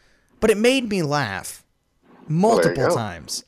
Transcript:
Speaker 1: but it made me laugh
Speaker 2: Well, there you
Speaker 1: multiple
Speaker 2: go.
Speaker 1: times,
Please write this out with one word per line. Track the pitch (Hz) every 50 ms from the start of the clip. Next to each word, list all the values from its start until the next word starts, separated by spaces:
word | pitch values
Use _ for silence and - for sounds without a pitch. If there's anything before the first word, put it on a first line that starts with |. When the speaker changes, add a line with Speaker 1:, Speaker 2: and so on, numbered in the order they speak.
| _ _ _ _ _ _ _ -
Speaker 1:
but | - 220
it | 214
made | 196 220 247 269 269 247 220
me | 208 190 165
laugh | 139 143 147 135 107 98 92 - - - - _ _ _ _ _ _ _ _ _
Speaker 2:
Well, | _ - -
there | - -
you | 151 165
Speaker 1:
multiple | 185 220 233 196 170 165 - - 131 143
Speaker 2:
go. | -
Speaker 1:
times, | - 113 104 87 82 73 - - - -